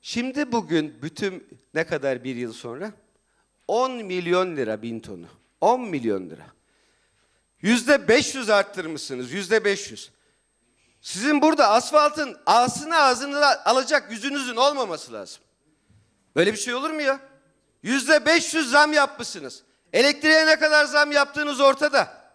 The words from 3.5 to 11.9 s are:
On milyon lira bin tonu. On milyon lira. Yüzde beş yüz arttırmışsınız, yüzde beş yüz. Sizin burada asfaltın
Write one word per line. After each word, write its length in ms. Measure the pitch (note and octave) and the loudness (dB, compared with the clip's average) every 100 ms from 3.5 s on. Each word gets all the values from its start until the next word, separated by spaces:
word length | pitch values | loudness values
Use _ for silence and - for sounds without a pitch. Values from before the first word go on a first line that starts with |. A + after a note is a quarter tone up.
| _ - | _ -4
On 240 | G#3+ B3+ | -2 -2
milyon 640 | B3 G#3 F3+ F3 F3+ F#3 D#3 | -4 -8 -6 -2 0 0 -4
lira 240 | A#2 G#2+ | -4 -6
bin 180 | A2+ A2+ | -8 -12
tonu. 260 | A2+ F#2+ E2+ _ _ _ | -12 -18 -18 _ _ _
On 200 | F3+ B3+ | 0 0
milyon 480 | A#3+ D#3+ A2+ G2 F#2 | -2 -6 -2 -4 -6
lira. 160 | D#2+ D#2 _ _ _ _ _ _ _ _ _ _ _ | -16 -20 _ _ _ _ _ _ _ _ _ _ _
Yüzde 460 | F3+ A#3+ A#3+ C#4+ - | 0 0 2 2 4
beş 280 | A#3+ - C4+ | 2 2 -6
yüz 140 | A3 | 0
arttırmışsınız, 840 | G#3 G3 - D#3+ D#3 - B2+ B2 | 2 2 -6 -10 -10 -10 -10 -8
yüzde 340 | E3 F#3 A3 G3+ | -8 0 0 0
beş 260 | G3 - | -4 -6
yüz. 200 | A2+ - _ _ _ _ _ _ _ _ _ | -16 -20 _ _ _ _ _ _ _ _ _
Sizin 400 | - F3 B3 D4 | -14 -6 0 4
burada 280 | D4+ D#4 A#3 | 4 6 6
asfaltın 680 | A3 B3 | 4 4